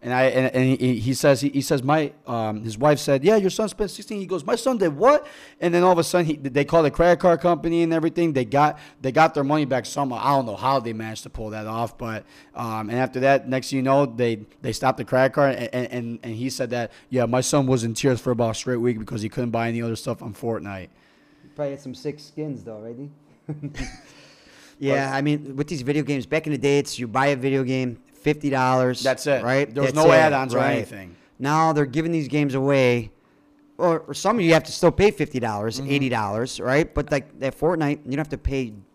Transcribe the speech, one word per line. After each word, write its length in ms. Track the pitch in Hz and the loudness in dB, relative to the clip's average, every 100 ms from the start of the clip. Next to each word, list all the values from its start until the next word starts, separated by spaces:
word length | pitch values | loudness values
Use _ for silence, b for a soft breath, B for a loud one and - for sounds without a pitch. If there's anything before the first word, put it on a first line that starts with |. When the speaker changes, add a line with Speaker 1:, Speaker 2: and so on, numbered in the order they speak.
Speaker 1:
And 120 | 120 | -2
I, 100 | 123 131 | 2 2
and, 280 | 123 131 127 | 2 0 2
and 240 | 131 131 | 2 2
he, 200 | 127 120 | 0 0
he 140 | 110 | -2
says, 280 | 127 151 131 | 0 4 4
he, 80 | 139 | 2
he 100 | 139 | -2
says, 240 | 135 147 | 0 -2
my, 300 | 127 151 143 - - | 0 0 0 -8 -8
um, 380 | 117 110 107 | -4 -4 -4
his 140 | 113 107 | -8 0
wife 200 | 147 143 | 2 2
said, 280 | - 139 147 | 2 2 4
"Yeah, 100 | 220 | 4
your 140 | 190 | 2
son 180 | - 220 | -2 -6
spent 240 | - 208 | -4 -6
sixteen." 300 | - 208 214 | -6 -12 -10
He 40 | 185 | -6
goes, 200 | 180 147 | -6 -2
"My 100 | 233 | -2
son 220 | 262 247 | 0 0
did 180 | 185 143 | 0 2
what?" 320 | 220 294 - B B B | 4 4 0 B B B
And 140 | 170 | 0
then 100 | 175 | 4
all 80 | 180 | 4
of 60 | 175 | 4
a 60 | 160 | 2
sudden, 220 | 180 165 | 2 0
he, 100 | 147 | -2
they 260 | 135 131 | -2 -2
call 180 | 143 170 | 2 4
the 100 | 156 | 2
credit 280 | - 170 170 | 4 4 4
card 220 | 185 170 | 4 4
company 420 | 175 170 160 170 | 2 0 0 0
and 80 | 165 | 2
everything. 400 | 165 160 160 170 | 2 0 0 0
They 140 | 139 120 | 0 0
got, 340 | 135 151 147 B B | 2 2 0 B B
they 100 | 131 | -2
got 220 | 127 160 | 4 4
their 100 | 151 | 2
money 220 | 135 151 143 | -2 0 0
back 200 | 131 117 | -2 -4
somehow. 300 | - 139 117 | -6 -4 -2
I 180 | 120 | 0
don't 120 | 139 120 | 0 0
know 100 | 98 | -4
how 240 | 127 135 | 0 0
they 140 | 117 | -2
managed 300 | 110 110 110 | -8 -8 -10
to 60 | - | -14
pull 200 | - 110 | -12 -10
that 180 | 107 107 | -8 -8
off, 300 | 113 117 - | -6 -6 -6
but, 260 | 117 110 - B B - | -8 -8 -12 B B -10
um, 340 | 117 110 107 | -8 -6 -4
and 80 | 120 | -2
after 220 | 127 127 | -2 0
that, 300 | 135 139 127 | 4 4 2
next 200 | 131 127 | -6 -4
thing 80 | 135 | -2
you 60 | |
know, 220 | 131 139 143 | 2 2 2
they, 400 | 113 120 113 107 _ | 0 -2 -2 -8 _
they 100 | - | -8
stopped 260 | 110 131 131 | -2 -2 -2
the 60 | |
credit 300 | 117 127 135 | -2 2 2
card. 220 | 135 139 131 | 4 2 2
And, 140 | 120 | -4
and, 140 | 127 120 | -4 -4
and, 280 | 123 117 117 | -6 -8 -10
and 120 | 117 110 | -10 -6
he 140 | 127 | -6
said 200 | - 127 | -6 -6
that, 240 | 120 113 B B | -4 -6 B B
"Yeah, 160 | 127 117 | 0 2
my 160 | 127 | 2
son 260 | 127 147 131 | 2 2 4
was 160 | 131 | 2
in 100 | 113 | 0
tears 280 | 110 139 123 | 0 2 2
for 100 | - | 0
about 200 | 117 117 | 0 0
a 40 | 107 | -2
straight 220 | - 123 | -4 0
week 200 | 120 110 | 0 -2
because 240 | 107 107 | -6 -6
he 60 | 107 | -6
couldn't 240 | 120 120 | -4 -4
buy 160 | 113 117 | -2 -2
any 140 | 117 | -2
other 160 | 117 113 | -4 -6
stuff 240 | - 117 | -6 -8
on 100 | 123 | -8
Fortnite." 540 | 104 120 110 90 98 90 b b b b b - - | -10 -6 -6 -6 -12 -14 b b b b b -20 -10
Speaker 2:
Probably 140 | 147 | -8
had 100 | 139 | -8
some 140 | 131 123 | -12 -10
sick 220 | 147 147 | -10 -10
skins 420 | - - 156 127 | -14 -10 -10 -10
though, 160 | 98 107 | -12 -14
right? 1000 | 110 120 143 143 _ _ - 151 147 - | -14 -14 -16 -18 _ _ -14 -12 -10 -10
<laughs> 60 | - B B B B B B B B B | -10 B B B B B B B B B
Yeah, 320 | 139 139 135 | -2 0 0
Speaker 1:
But 40 | 135 | -2
Speaker 2:
I 40 | |
mean, 340 | 143 147 147 135 | 0 -2 -4 -8
with 100 | 147 | -6
these 160 | 160 | -6
video 180 | 123 147 | -2 -2
games, 240 | 139 143 113 | -2 -4 -2
back 220 | 156 156 | -4 -2
in 60 | |
the 40 | 143 | -2
day, 220 | 135 143 | 2 2
it's 180 | 131 - | 0 -6
you 100 | 120 | -4
buy 200 | 110 139 | 0 0
a 80 | 139 | 0
video 280 | 135 135 | 0 0
game, 380 | 127 131 131 113 _ _ | 0 -2 -2 -6 _ _
fifty 340 | - 151 147 | -2 0 0
dollars. 540 | 135 127 131 127 123 | 0 2 2 2 0
Speaker 1:
That's 240 | 135 131 151 | -2 -2 0
it. 160 | 135 | 0
Speaker 2:
Right? 280 | 113 131 143 | 2 0 0
Speaker 1:
There 120 | 120 | 0
was 100 | 135 | -2
Speaker 2:
That's 140 | 143 160 | 4 6
Speaker 1:
no 40 | |
Speaker 2:
it. 40 | 175 | 8
Speaker 1:
add-ons 400 | 156 139 127 120 | 6 2 0 0
or 20 | |
Speaker 2:
Right. 200 | 135 - | 0 0
Speaker 1:
anything. 380 | 104 107 92 85 b _ | -4 -12 -18 -20 b _
Speaker 2:
Now 340 | 131 156 160 | 0 2 4
they're 140 | 151 139 | 2 0
giving 260 | 139 160 | 0 -2
these 160 | 165 139 | -2 0
games 280 | 147 147 131 | 0 0 0
away, 560 | 135 139 127 120 110 _ b b b b _ _ | 2 4 4 2 -2 _ b b b b _ _
or, 220 | 175 165 | 0 0
or 160 | - 147 | -4 -4
some 240 | 190 233 | 0 2
of 20 | |
you 100 | 170 | 4
have 100 | 160 | 4
to 80 | 156 | 4
still 200 | - 175 | 2 2
pay 200 | - 202 | 6 4
fifty 280 | 208 151 127 | 4 -4 -2
dollars, 400 | 113 104 110 113 | -2 -2 -4 -6
Speaker 1:
Mm-hmm. 120 | 135 | -2
Speaker 2:
eighty 180 | 139 131 | 0 0
dollars, 500 | 117 104 107 123 - | -2 -2 -4 -4 -6
right? 320 | - 139 170 | 0 2 2
But, 200 | - 147 | -2 -2
like, 180 | 143 - - | -2 -4 -6
at 140 | 135 127 | -6 -2
Fortnite, 440 | 151 175 147 147 - | 0 2 0 -2 -4
you 40 | |
don't 80 | 139 | -6
have 120 | 151 | -4
to 100 | 139 | -4
pay 340 | - 135 123 104 98 | -4 -4 -6 -10 -20